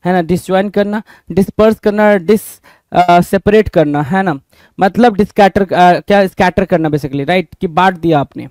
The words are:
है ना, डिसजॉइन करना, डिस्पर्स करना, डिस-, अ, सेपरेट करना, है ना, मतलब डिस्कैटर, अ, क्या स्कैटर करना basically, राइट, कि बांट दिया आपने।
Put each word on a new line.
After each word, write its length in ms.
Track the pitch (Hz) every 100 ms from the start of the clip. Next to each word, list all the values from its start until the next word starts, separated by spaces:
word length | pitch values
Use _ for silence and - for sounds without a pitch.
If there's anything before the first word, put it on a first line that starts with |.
| 175
है 80 |
ना, 80 | 185
डिसजॉइन 480 | 165 180 - 190 202
करना, 320 | 208 202 214 - - _
डिस्पर्स 480 | 170 202 - 220 220
करना, 360 | 208 208 214 202
डिस-, 480 | 165 214 - - _ _ _
अ, 280 | - 180 175
सेपरेट 480 | 175 196 208 214 202
करना, 320 | 180 151 147
है 220 | 139 190
ना, 160 | 190 139 _ _ _ -
मतलब 360 | 190 190 240 196
डिस्कैटर, 480 | 202 - 196 -
अ, 360 | 190 139 180 180
क्या 280 | - 202 190
स्कैटर 380 | - 185 190 190
करना 240 | 175 160
basically, 380 | 147 139 139 139
राइट, 280 | 185 165 -
कि 60 | 185
बांट 300 | 156 185 180
दिया 220 | 165 151
आपने। 280 | 135 - 127